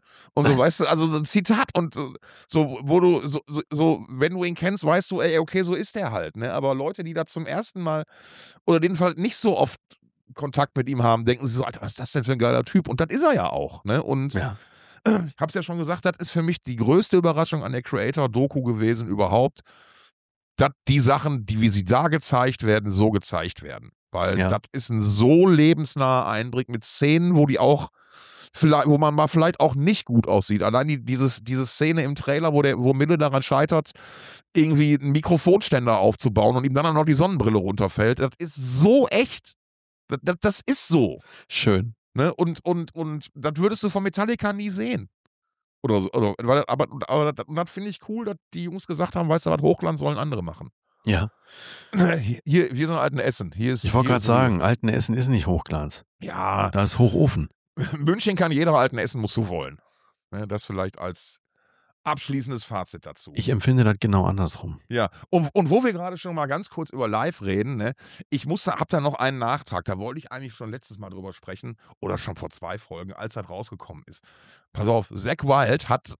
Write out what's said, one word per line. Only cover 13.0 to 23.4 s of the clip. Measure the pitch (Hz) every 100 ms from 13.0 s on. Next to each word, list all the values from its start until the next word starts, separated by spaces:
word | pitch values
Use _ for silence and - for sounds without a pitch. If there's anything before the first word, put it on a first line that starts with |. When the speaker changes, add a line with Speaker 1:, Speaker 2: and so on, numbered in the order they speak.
Speaker 1:
das | 165
ist | 269
er | 320
ja | 220 87
auch, | - - -
ne? | 101 123
Und | - 135 139
Speaker 2:
Ja. | 98 127 101 - _ _ _
Speaker 1:
<clears throat> | 220
ich | 214 160 -
hab's | 156 190
ja |
schon | 165 170
gesagt, | 156 175 185
das | -
ist | 175
für | 170
mich | 165 175
die | - 117
größte | 110 170 - 185
Überraschung | 170 151 165 156 143
an |
der | 127
Creator-Doku | - 113 110 143 135 113 139 143
gewesen | 123 113 110 117 117
überhaupt, | 98 95 107 139 - - _ _ - _ _ _ _ _ -
dass | 139 - -
die | 139
Sachen, | 127 143 151 135 101
die, | 110
wie | 110
sie | 101
da | 90 123 160
gezeigt | 151 - 127 127 117
werden, | 113 107 101
so | 95 107
gezeigt | 104 - 87